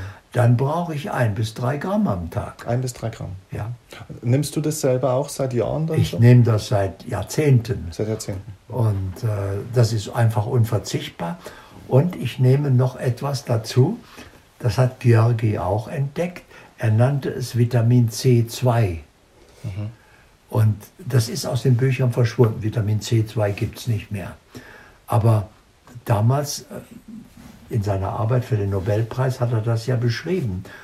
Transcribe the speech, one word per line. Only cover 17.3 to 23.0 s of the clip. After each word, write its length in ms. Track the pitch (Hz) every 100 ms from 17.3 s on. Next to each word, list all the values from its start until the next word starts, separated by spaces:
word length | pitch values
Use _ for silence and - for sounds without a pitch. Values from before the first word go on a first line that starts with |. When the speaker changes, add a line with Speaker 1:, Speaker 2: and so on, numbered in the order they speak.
Speaker 1:
es 260 | - 131 120
Vitamin 540 | 120 120 113 123 113
C 360 | - 131 120 113
zwei. 540 | - 123 117 98 82 - _ _ _ - -
Speaker 2:
Mhm. 280 | 113 98 110 - _ _ _ _ -
Speaker 1:
Und 260 | 117 110 101 - -
das 300 | - 123 110
ist 160 | 135 -
aus 160 | 120
den 140 | 139 117
Büchern 360 | 135 127 127
verschwunden. 500 | 123 117 - 113 110
Vitamin 380 | 107 117 101 107